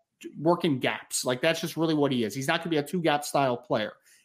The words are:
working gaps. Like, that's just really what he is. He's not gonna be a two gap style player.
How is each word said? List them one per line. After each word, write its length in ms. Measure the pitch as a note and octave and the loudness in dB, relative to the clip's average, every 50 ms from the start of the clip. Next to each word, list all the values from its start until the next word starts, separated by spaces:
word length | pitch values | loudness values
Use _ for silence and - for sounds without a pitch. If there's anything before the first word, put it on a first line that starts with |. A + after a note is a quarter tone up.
| _ _ _ _ - - - - | _ _ _ _ -18 -16 -12 -2
working 400 | C#3+ E3 F3 E3+ - E3+ C#3 B2 | 2 2 2 2 2 0 0 0
gaps. 460 | A#2 B2 A2 G#2+ - - - - - | 0 -2 -2 -4 -8 -6 -6 -4 -2
Like, 160 | B2 B2+ B2+ | -2 -2 2
that's 180 | - D#3+ E3 D#3+ | 2 0 0 0
just 160 | - D#3+ - | -4 -6 -2
really 200 | D#3 D#3+ E3 D#3+ | -2 0 0 2
what 160 | D3+ C#3+ C#3 | 2 2 2
he 120 | C#3 B2 A2+ | 2 0 0
is. 100 | G#2 G2+ | -2 -2
He's 140 | C3 C3 C#3+ | -4 -2 -2
not 140 | E3 E3+ | -2 -2
gonna 80 | - F3+ | 0 0
be 80 | D#3+ D3 | 0 0
a 60 | C#3+ | 0
two 180 | - - F#3 | 0 -4 0
gap 240 | D#3+ D#3+ D3 D3 C#3+ | 2 2 2 2 0
style 320 | - - D3+ C#3 C3 B2 A#2+ | 0 0 2 2 2 0 -2
player. 360 | - - C#3+ A#2 G#2+ G#2 - - _ _ _ _ _ | -2 -2 -2 -2 -2 -2 -6 -12 _ _ _ _ _